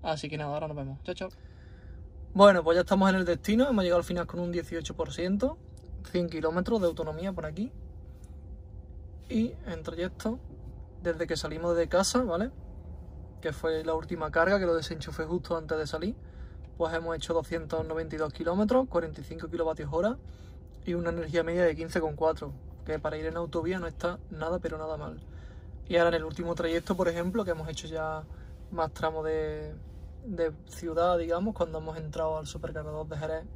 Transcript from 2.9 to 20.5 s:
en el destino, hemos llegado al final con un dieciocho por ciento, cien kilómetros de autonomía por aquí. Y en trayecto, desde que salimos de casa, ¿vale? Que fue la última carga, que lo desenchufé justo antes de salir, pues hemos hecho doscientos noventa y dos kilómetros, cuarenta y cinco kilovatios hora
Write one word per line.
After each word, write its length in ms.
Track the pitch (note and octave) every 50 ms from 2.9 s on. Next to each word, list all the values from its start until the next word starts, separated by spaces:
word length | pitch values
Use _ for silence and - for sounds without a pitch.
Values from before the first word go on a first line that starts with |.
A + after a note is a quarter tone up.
| G3 G3 F#3+ F#3+
en 60 | F#3+
el 100 | F#3+ F#3
destino, 420 | E3+ E3+ - - - G#3 A3+ B3+ C#4+
hemos 160 | B3+ G#3 F#3
llegado 140 | F3+ F3 F3
al 80 | E3+
final 220 | - F3 F3 E3+ E3
con 120 | - F3
un 120 | F3 F3
dieciocho 440 | F3 F3 E3 - E3+ E3+ D3+ - E3
por 160 | - E3 D3+
ciento, 460 | C#3 - E3+ F#3 G3 G3+ B3+ C4+ C#4 - - - - - - - - - - -
cien 180 | - F#3 F3 E3+
kilómetros 500 | E3 D#3+ D3+ D#3+ D#3+ F3+ F3+ - A#3 A3
de 60 | F#3
autonomía 480 | E3+ D#3+ D#3 E3 D#3 D#3 D#3 F3 G3 F#3+
por 140 | F3+ D#3+ D#3
aquí. 240 | D3+ F3+ G#3 C4+ - - - - - - - - - - - - - - - - - - - - - - - - - - - - - - - -
Y 240 | - A3 A3 B3 - - -
en 160 | G3+ F3 D#3+ D#3+
trayecto, 560 | - E3 E3 F3 F#3 F3+ - - A3 A3+ C4 - - - - - - - - - - - -
desde 260 | - F3 E3 D#3+ E3+ D3+
que 100 | E3 D3
salimos 400 | - D#3 D3+ D#3+ E3 F3 E3+ E3+
de 100 | E3 D#3+
casa, 360 | - F3 G3 - - B3 B3+
¿vale? 280 | A3 E3 E3+ G#3 C4 - - - - - - - - - - - - - - - - - -
Que 120 | - E3 D3
fue 320 | - - D#3+ D#3+ D#3 D#3+
la 80 | D#3+ D#3+
última 360 | D#3+ D#3 D3+ F3 D#3+ D#3+ D3+
carga, 280 | D3+ E3 E3 F3+ G3 G3+
que 60 | F#3+
lo 100 | F3 E3
desenchufé 480 | E3 D3 - E3+ D#3 C3+ - - - D#3+
justo 320 | D#3 E3+ F3+ - - F3
antes 220 | E3 D#3+ D3+ D#3+ D#3
de 100 | D#3 C#3+
salir, 280 | - D#3+ E3 G3 B3 - - - - - - - - - - - - -
pues 160 | E3+ D#3 E3
hemos 220 | E3 E3 E3+ E3
hecho 180 | D#3 - - E3+
doscientos 520 | E3 D#3+ - E3 E3 D#3+ D3+ E3 D#3+ D#3+ D#3+
noventa 280 | D#3+ D#3+ E3 D#3+ D#3+
y 20 | D#3
dos 160 | D#3 D3+ -
kilómetros, 540 | - E3 E3 F3 F#3+ G#3+ G#3 B3+ B3+ C4 B3+
cuarenta 320 | - F3 E3 D#3+ D3+ -
y 20 | C#3+
cinco 240 | - D3 E3 - D#3+
kilovatios 420 | E3+ E3+ E3 D#3+ D#3+ - D#3 C#3+ C#3+
hora 240 | E3 F3+ G#3+ B3 - - - - - - -